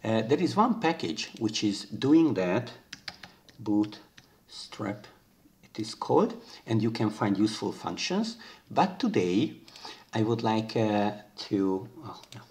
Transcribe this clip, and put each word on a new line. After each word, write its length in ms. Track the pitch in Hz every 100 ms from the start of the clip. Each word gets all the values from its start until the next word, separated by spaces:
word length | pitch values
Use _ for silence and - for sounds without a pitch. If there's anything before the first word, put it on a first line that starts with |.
| 110
Uh, 160 | 110
there 180 | 110 151
is 160 | 170 147
one 240 | 247 -
package 520 | 165 165 85 - - -
which 260 | 110 - 110
is 180 | 95
doing 500 | - 98 131 160 160 95
that, 360 | 90 101 117 - _ - - - - - - -
Bootstrap 1500 | 107 104 104 - - - _ _ _ - - - 90 - - - _ _ _ _ -
it 120 | -
is 160 | 107
called, 480 | - - 135 233 - - - -
and 160 | 113
you 100 | 113
can 180 | 117 107
find 280 | - 107 95
useful 360 | 107 - 101
functions. 640 | - 90 90 - 185 226 - - - _
But 300 | - 190 -
today 540 | 240 151 90 92 151 - - - - - -
I 80 | 113
would 220 | 110 117
like, 340 | 113 110 110 120
uh, 340 | 107 104 104 - - - -
to, 400 | 101 95 95 120 - 104
oh, 160 | - -
no. 80 | - -